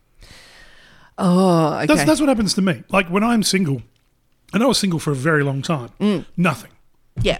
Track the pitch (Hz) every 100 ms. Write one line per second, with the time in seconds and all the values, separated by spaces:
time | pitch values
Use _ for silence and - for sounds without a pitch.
0 | _ _ - - - - - - - -
1 | _ - 190 180 190 165 156 - 151 302
2 | 143 285 294 226 196 - 190 123 - 190
3 | 170 196 226 233 180 190 160 127 - _
4 | _ _ _ _ _ 190 262 - 196 165
5 | 156 135 151 151 139 135 131 151 117 -
6 | 208 175 - - 175 127 - _ _ _
7 | _ - 160 -